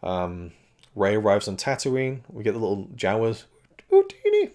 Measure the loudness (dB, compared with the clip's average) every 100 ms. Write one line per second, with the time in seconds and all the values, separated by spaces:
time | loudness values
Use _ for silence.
0 | -4 -4 -4 -8 -14 -18 _ _ _ -2
1 | 2 2 4 2 2 -6 -4 -2 -2 -2
2 | -2 -6 -12 -8 -4 -2 0 -2 -4 -4
3 | -2 0 0 -2 -10 _ _ _ 2 4
4 | 4 0 0 2 0